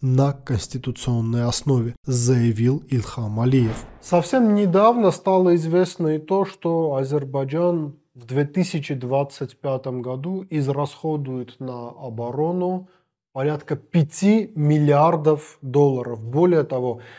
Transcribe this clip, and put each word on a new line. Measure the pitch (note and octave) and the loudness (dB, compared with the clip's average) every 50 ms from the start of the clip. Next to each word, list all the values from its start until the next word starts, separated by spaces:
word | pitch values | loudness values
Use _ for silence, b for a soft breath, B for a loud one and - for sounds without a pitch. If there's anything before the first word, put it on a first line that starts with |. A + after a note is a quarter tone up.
на | C3+ B2+ B2+ C3 C#3 C#3 | -2 2 2 4 2 2
конституционной | C#3 - - - B2 G2 - - - B2 - C3 A#2 - - B2+ A#2+ A#2 A2+ A2+ A#2+ A#2+ A#2+ | 0 -4 -4 -4 -4 -4 -4 -6 -8 -8 -6 -4 -4 -2 -2 0 0 0 0 0 0 0 0
основе", | A#2+ - - - C#3+ C3+ A#2+ A2+ A#2 A#2+ - - | 0 -2 -2 0 0 0 2 0 -2 -6 -8 -4
заявил | C#3+ B2+ A#2+ A#2+ B2 B2+ A#2+ A#2 A#2 G#2+ A2 A#2 B2 C#3 D#3 - - | -2 0 0 2 2 2 4 2 2 2 2 2 2 0 0 -2 -2
Ильхам | C3+ A#2+ - - - B2 A2+ G#2 G#2+ A2+ | -2 -2 -2 -4 -8 -8 -8 -6 -4 -2
Алиев. | A#2 B2+ C3+ C3 A#2+ A2 G#2+ - - - - - | 0 2 4 4 2 2 -2 -6 -10 -14 -20 -20
Совсем | - - F3+ F3 E3+ - C4+ C4 A#3 G#3+ G#3 | -4 0 0 0 2 2 2 2 4 4 4
недавно | G#3 G#3 F3+ E3 G3 G#3 A3+ A#3+ A#3+ G#3+ F3+ | 4 2 4 4 6 6 6 4 4 2 2
стало | D3+ - - G3 F#3+ F#3 F#3 F3 F3 | 2 0 0 2 2 4 4 4 4
известно | E3+ D#3+ D#3+ E3+ F3+ F#3 F3+ - - E3+ D#3 D#3 | 2 2 0 2 2 0 0 -2 -4 -2 -2 -2
и | D#3 | -2
то, | D#3 - F#3+ G3 F#3+ | -2 -2 0 0 0
что | G3 - - - E3+ E3 E3 E3 D3+ C#3 | -2 -6 -6 -4 -2 0 0 0 0 -2
Азербайджан | C3+ C3+ C3+ D3 D3 C#3 C3+ C3+ C#3 C#3 C3+ D3 E3 F3 F3 F3 E3 D3+ C#3+ - _ _ _ _ | -2 -2 -2 -2 -4 -4 -4 -4 -4 -4 -2 -2 0 0 0 0 0 -4 -6 -10 _ _ _ _
в | B2+ A#2 | -20 -14
две | A2+ B2+ C#3+ D3 | -4 -2 -2 -2
тысячи | C#3+ - F#3+ F3 - - D3+ C#3+ - C#3+ | 0 0 -2 -2 -2 -2 -6 -6 -6 -6
двадцать | B2 B2+ B2 C3+ C#3 C#3+ C#3 - - C#3 - - _ | -6 -4 -2 -2 -2 -2 -4 -6 -10 -10 -10 -10 _
пятом | - C#3 C3 B2 B2+ C3+ B2+ B2 | -6 -4 -4 -4 -6 -8 -8 -8
году | A#2+ B2 B2+ C3+ C#3+ F3+ F#3+ F#3+ F#3+ - | -8 -8 -8 -8 -6 -6 -8 -8 -8 -6
израсходует | D#3+ D3+ C3+ C3+ C3+ C#3+ D3+ D3+ - - - D#3+ D3+ D3 C#3 C3 B2+ B2+ B2 - - _ | -4 -2 -2 -2 -2 -2 -4 -6 -6 -8 -6 -4 -4 -4 -6 -6 -8 -8 -10 -12 -12 _
на | C3+ B2+ B2 A#2+ A#2+ A#2+ | -12 -10 -10 -10 -14 -14
оборону | - - C#3 B2 A2+ A#2 A#2 A#2+ B2 D3 D#3 E3+ F3+ F3+ F3+ F#3 F#3 F#3 F#3 b b b b b b _ _ _ _ | -16 -14 -14 -12 -10 -8 -8 -6 -4 -2 -2 -2 -2 -2 -2 -2 -4 -6 -8 b b b b b b _ _ _ _
порядка | C3+ C#3 D3+ D3+ C#3+ - - D3 | -4 -2 -2 -4 -4 -6 -8 -8
пяти | - - _ - E3+ C#3+ D3+ - - F#3+ G3+ G#3+ A3 G3+ - - | -8 -6 _ 0 0 0 0 -2 0 2 4 4 4 2 -2 -2
миллиардов | D#3 D3 D3 D3+ D3+ D3 D3 C#3+ C#3+ D#3 F3 F3+ D#3 D3 D#3 D3+ D3 - - - _ | 0 2 4 4 4 4 4 6 6 4 4 2 2 2 2 2 2 -2 -10 -18 _
долларов. | C#3+ C3 B2+ C#3+ C#3+ C#3 C3 B2 A#2+ B2 A#2+ A2 | -10 0 2 4 4 4 2 0 -4 -6 -8 -10
Более | A2 A#2 B2+ D#3 F3+ F3+ E3+ D#3 C3 | -8 -4 0 2 4 4 4 2 2
того, | - C3+ B2+ B2 B2 A2+ A#2 B B B | 0 -2 -4 -2 -4 -6 -6 B B B